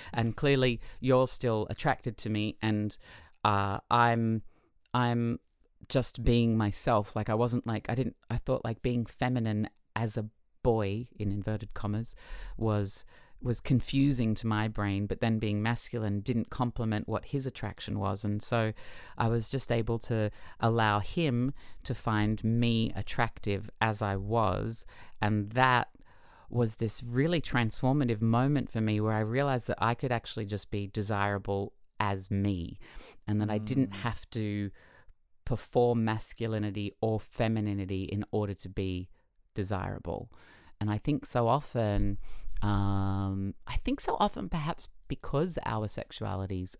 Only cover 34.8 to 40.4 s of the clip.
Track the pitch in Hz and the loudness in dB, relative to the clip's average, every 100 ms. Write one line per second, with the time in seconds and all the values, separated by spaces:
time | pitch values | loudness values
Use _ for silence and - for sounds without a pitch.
34.8 | - - - - _ - - 110 - - | -20 -20 -20 -20 _ -10 -4 -4 0 2
35.8 | 120 120 110 110 - - 113 110 104 101 | 4 4 2 -2 -6 -6 -4 -2 -2 -4
36.8 | 101 - 113 110 - - 113 110 104 101 | -6 -2 -2 -2 -4 -2 0 0 0 -2
37.8 | 92 95 85 101 - 107 104 95 95 98 | -4 -4 -2 -4 -2 -2 -2 -6 -8 -4
38.8 | 95 90 90 - _ _ _ - 92 98 | -2 -4 -8 -16 _ _ _ -6 -4 -4
39.8 | 95 98 - - - - | -4 -6 -6 -8 -8 -16